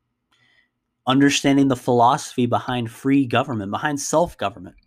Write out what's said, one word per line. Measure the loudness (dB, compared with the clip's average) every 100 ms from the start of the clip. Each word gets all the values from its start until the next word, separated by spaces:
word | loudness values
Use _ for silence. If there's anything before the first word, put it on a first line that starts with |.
| _ _ _ _ _ _ _ _ _ _ 0
understanding | 4 4 2 2 2 2
the | 0
philosophy | 0 4 4 2 -2 -4 -2
behind | -2 -4 -6 -8
free | -6 0 0 2
government, | 0 -2 -6 -6
behind | -6 -6 -6
self-government, | -2 -2 -2 -4 -8 -8 -18 -20